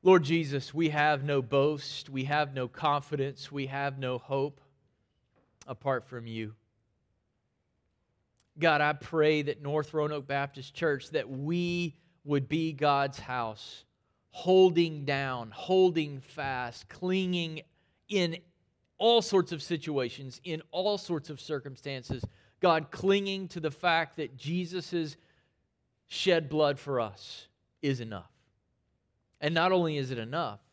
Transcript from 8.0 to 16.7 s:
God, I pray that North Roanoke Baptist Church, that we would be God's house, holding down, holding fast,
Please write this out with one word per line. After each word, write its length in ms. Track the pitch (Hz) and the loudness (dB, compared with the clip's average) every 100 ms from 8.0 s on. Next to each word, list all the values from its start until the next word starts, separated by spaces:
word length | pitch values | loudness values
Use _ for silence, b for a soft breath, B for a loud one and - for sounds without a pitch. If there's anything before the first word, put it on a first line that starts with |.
| _ _ _ _ _ - | _ _ _ _ _ 0
God, 240 | 165 151 | 2 4
I 100 | 147 | 2
pray 480 | 147 - 165 151 156 | 0 -4 2 4 4
that 200 | 143 139 | 0 -6
North 320 | 143 151 151 | -4 -4 -2
Roanoke 320 | 156 151 151 139 | -2 -2 -4 -4
Baptist 480 | 139 139 139 131 | -4 -4 -8 -16
Church, 360 | - 165 143 - | -4 0 0 -2
that 180 | 151 113 | -4 -4
we 680 | 135 147 170 175 175 170 - b b | -6 -2 0 0 0 -2 -6 b b
would 280 | 143 147 135 | -2 0 2
be 220 | 151 160 | 0 0
God's 460 | 147 147 139 139 - | 0 2 2 0 -4
house, 680 | - 127 117 110 - - _ _ _ _ _ | -8 -4 -4 -8 -16 -18 _ _ _ _ _
holding 760 | - 170 185 185 170 170 151 139 | -8 4 8 8 8 2 0 -4
down, 440 | 139 139 127 113 | -2 -2 -6 -8
holding 680 | 104 - 190 185 165 151 139 | -12 0 4 6 4 -2 -6
fast, 680 | - - 139 131 123 | -12 -8 -4 -4 -6